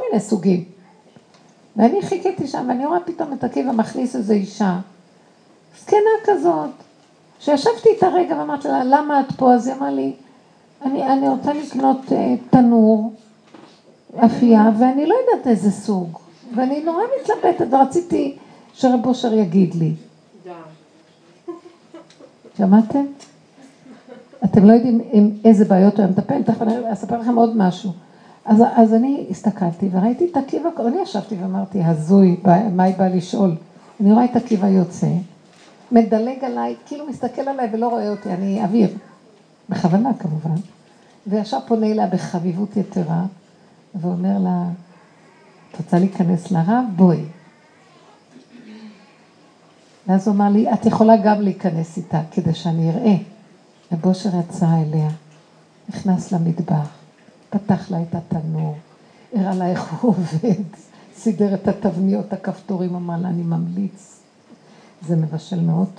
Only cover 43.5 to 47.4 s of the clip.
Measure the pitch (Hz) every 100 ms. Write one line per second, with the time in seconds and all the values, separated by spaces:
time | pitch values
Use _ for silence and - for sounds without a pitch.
43.5 | _ _ _ _ 185 175 175 185 196 180
44.5 | 175 175 180 - - _ _ _ _ _
45.5 | _ _ - 160 175 190 190 175 175 -
46.5 | 175 165 240 240 175 185 151 - -